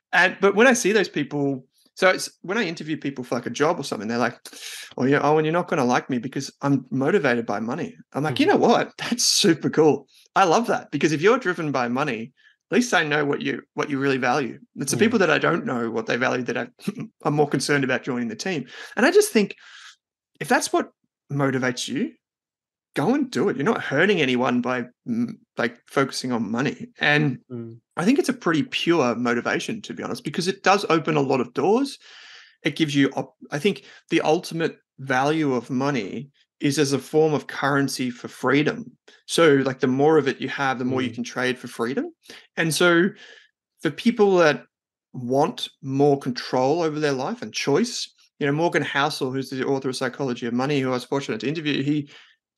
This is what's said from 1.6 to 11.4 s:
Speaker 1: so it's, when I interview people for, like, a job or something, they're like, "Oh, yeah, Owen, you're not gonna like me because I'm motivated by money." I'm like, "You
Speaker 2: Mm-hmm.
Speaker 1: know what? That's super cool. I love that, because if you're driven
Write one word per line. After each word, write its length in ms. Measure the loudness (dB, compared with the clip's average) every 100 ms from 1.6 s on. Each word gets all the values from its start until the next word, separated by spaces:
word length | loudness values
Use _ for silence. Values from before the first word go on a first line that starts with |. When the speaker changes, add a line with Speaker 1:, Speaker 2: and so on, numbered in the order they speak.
| -8 _ _ 0
Speaker 1:
so 120 | 2
it's, 200 | 2 -4 -10
when 120 | -6 -2
I 100 | -2
interview 320 | -4 -6 -6
people 260 | -6 -8
for, 100 | -6
like, 140 | -6 -4
a 20 |
job 300 | 0 0 0
or 40 |
something, 240 | -4 -6 -4
they're 120 | 0
like, 180 | -2 -2 -14 -18 -14 -14 -12 -2
"Oh, 100 | 2
yeah, 160 | 2
Owen, 200 | 4 2
you're 80 | 2
not 160 | 0 0
gonna 180 | 0 2
like 220 | 0 0
me 120 | -4
because 320 | -4 -8 -10 -6
I'm 240 | 0 0 0
motivated 560 | -2 0 2 2 0 -2
by 120 | -4
money." 380 | -4 -6 -8 -12 _
I'm 80 | -6
like, 180 | -2 0
"You 60 | 2
Speaker 2:
Mm-hmm. 140 | 4
Speaker 1:
know 80 | 4
what? 240 | 4 0 -6
That's 240 | -6 -2
super 480 | 0 2 2 2 0
cool. 340 | 4 4 4 -2 _ _ 2
I 80 |
love 240 | 4 4 2
that, 240 | -2 -4
because 220 | -2 0
if 80 | 2
you're 160 | 2
driven 320 | 2